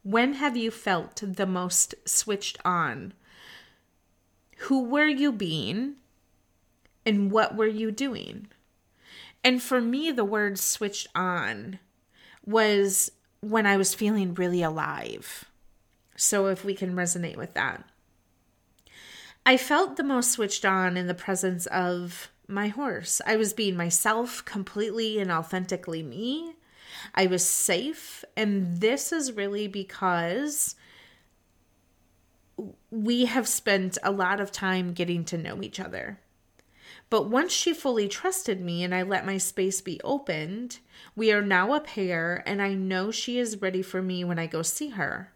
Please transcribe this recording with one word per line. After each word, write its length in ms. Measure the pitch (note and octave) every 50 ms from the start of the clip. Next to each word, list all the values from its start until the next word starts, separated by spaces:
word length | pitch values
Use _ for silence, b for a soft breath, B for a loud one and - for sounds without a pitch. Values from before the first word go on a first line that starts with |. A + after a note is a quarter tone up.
| _
when 320 | G3 G3+ A3+ B3 C4+ C#4+
have 200 | C4+ D4 D4 A#3
you 160 | A#3+ A3+ A3+
felt 500 | A3 - - G#3 F#3 E3 E3+ - - -
the 240 | G#3+ G3 F#3 - G3
most 480 | F#3 F#3 F3+ F3+ F3+ F3 - - - - - _
switched 520 | - - - - A3 G3+ G3 - - - - -
on? 500 | F3+ F3+ F3 E3 C3+ A2+ - F2+ G3 - B B B B B B B B B B B B B B B _ _ _ _ _ _ _ _ _ _ _ _ _ -
Who 240 | - - C4+ C4+ B3+
were 240 | A#3 C4 D4 D4+
you 260 | D4+ D4 C4 C#4+ D4 A#3+
being? 640 | G3 G3+ E3+ D#3+ D#3 G#2+ G2+ D#3+ G#3 B3+ C#4 C#4 - _ _ _ _ _ _ _ _ _ _ _ _ _ _ _ _ _ _ _ _ _
And 260 | A3 G#3+ G3+ G3+ G3
what 240 | G3+ A3 G#3+ - -
were 120 | G#3+ A3
you 240 | A3 G#3+ G#3+ A3+ A3
doing?" 560 | G#3+ G#3+ C4+ C#4 A#3+ - G1+ G1+ - - - - - _ _ _ _ _ _ _ B B B B B B B B B B -
And 180 | B3+ B3+ B3
for 200 | - - C4 B3
me, 300 | A#3 A#3 B3 C#4 D#4 E4
the 120 | C#4+ A#3+ G#3+
word 360 | G3 G#3+ G#3+ G#3 G3+ G3 F#3+
switched 480 | - - - - G#3+ G3+ G3+ - - - _
on 640 | E3+ F#3 F#3 F3+ E3+ C3 G2 A2 G2+ A2 - F#3+ F#3 _ _ _ _ _ B B B B B B B B
was 680 | G#3 G#3+ A3+ A3 G#3+ G#3 G3+ G3 G3 F#3+ - - - _ _ _ _ _ _
when 240 | - G#3 G#3+ A3+ G#3+
I 100 | G3+ G3
was 200 | G3 F#3+ F#3+ -
feeling 400 | - A3 G#3 A3 G#3 F#3+ F#3 F3
really 260 | F#3 F3+ F3+ F3+ F3
alive. 840 | E3+ D#3+ D#3 D#3+ D3 D3 D3 - A#1 A1+ A1 - - - - - - - _ _ _ - _ _ _ _ _ _ _ _ _
So 300 | - - - G#3+ G3+ G3
if 180 | G3 F#3+ F#3 -
we 120 | G3+ F#3+
can 200 | - G3 F#3 F3+
resonate 420 | F3+ F3+ E3+ F3 F3+ E3+ D#3+ -
with 180 | - - E3+ -
that. 280 | - A#2 C3 - - - _ _ _ _ _ _ _ _ _ _ _ _ _ _ _ _ _ _ _ _ B B B B B B B B B B B _
I 140 | - C4
felt 380 | B3+ - - D4+ D#4 F#4+ F#4 C4+
the 80 | - C#4
most 280 | C#4 C4+ B3 A#3+ -
switched 320 | - - G#3+ G3+ - - -
on 320 | G3 F#3+ F#3+ F#3 F3+ F3
in 120 | F3+ F3+
the 80 | F3 F3+
presence 500 | F3 - - F#3+ F3+ - F#3 F3+ F3 F3
of 640 | - - F#3 F3+ F3+ F3+ F3 F3 F3 F3 - - - _ _ _
my 200 | - G3 G3+ G#3
horse. 520 | G#3 G#3 B3 D4 B3+ F3+ G#2+ E3+ - - - -
I 100 | - G#3+
was 180 | A3 A3 G3+ -
being 220 | - A3 G3 F3+
myself, 720 | F3 E3+ E3+ E3 - - G#3+ A3 A3+ A#3+ A#3+ - - -
completely 720 | - - G3+ F#3+ - - G#3 G#3+ A3 G3 A3+ A3+ A3 G#3+ G#3+
and 120 | G3 F#3
authentically 720 | E3+ D#3+ E3 E3 - F#3 F#3 F3+ F#3+ E3+ - F3+ E3 D#3+ D#3+
me. 500 | C#3 A#2 D#3+ A3 A#3+ C4+ D#4+ E4 E4 E4 B B B B B B B B B B B B
I 100 | - F#3+
was 180 | F#3 F3+ F3+ F3+
safe. 800 | - - - - - F#3 F3+ A#3+ D4 D#4+ - - - - - - - _
And 420 | - A3 G#3 G3+ G3 F#3 F3 F3 F3
this 320 | G#3 A3 C4 C#4 - -
is 200 | E4+ D#4+ C#4+ C4
really 360 | A3+ G#3 G3+ G3+ G3+ G#3 G#3+
because 1080 | G3+ G3 G3+ F#3+ F#3+ - - G3+ F#3 F3+ E3+ E3+ E3+ F3+ A#3+ C#4+ D4+ C#4+ - - - - B B B B B B B B B B B B _ _ _ _ _ _ _ _ _ _ _ _ _ _ _ _ _ _ _ _ _ _ _ _ - A3 F#3+ - _ _ _
we 340 | A3+ A3+ G#3 A3+ A#3+ A#3+ B3
have 220 | A#3 A3+ C4 A3
spent 500 | - - - - G#3+ G3 F#3+ F#3+ F#3 F3 - -
a 80 | F#3+
lot 280 | G3+ G3 F#3 F3+ G3 G3+
of 120 | G3+ G3
time 420 | - - G3 F#3+ F#3 F#3 F3+ F3 F3
getting 320 | - F3 F3 F3 E3+ E3
to 140 | - - E3
know 240 | D#3 - - - G3
each 160 | - - -
other. 400 | F#3+ - - - - - G3+ - _ _ _ _ _ _ _ B B B B B B B B B B _
But 180 | A3+ G#3+ C#3+
once 240 | G#3+ A3+ C4 E4 F4+
she 220 | - - - F4 D#4+
fully 340 | D#4+ - C#4 A#3+ A3 G#3
trusted 540 | G3+ - - - F#4+ F#4 - - - G#3 F#3
me 220 | F3+ F3 E3+ E3+ F3+
and 100 | F3+ F3+
I 80 | F#3
let 240 | F#3 F#3+ G3+ D#3+ -
my 120 | G3 G3
space 440 | F#3+ F#3 - - - F#3+ F#3+ F#3+ -
be 180 | - F#3 E3 - -
opened, 760 | - F3+ F#3 F#3+ - E3 D#3 D#3 D#3+ G3 A3 B3 A#3+ - - B B B B B B B
we 160 | G3+ A3+ A3
are 100 | G#3 G#3
now 320 | G3+ G3 F#3+ F3+ F#3 G#3+ C#4+
a 80 | D4+
pair, 640 | D4+ - - A3 F#3+ F3+ F3 E3 E3 E3+ F3 - -
and 160 | - G3+ G3+
I 120 | G3+ G3 G3
know 380 | F#3+ F#3+ F#3+ F#3+ F#3 F#3+ G#3+
she 280 | A3+ - - B3+ A#3+ B3
is 220 | B3 A3+ A3 G3
ready 200 | G3 F#3+ F#3 F#3
for 200 | F#3+ F#3+ - F#3
me 220 | F#3 F#3 F#3 F3+ F3+
when 160 | F3 F3 E3
I 60 | E3
go 160 | D#3+ - D#3+
see 280 | E3 - - - D4+ D4
her. 440 | A#3 G3 - - - - F#3+ - _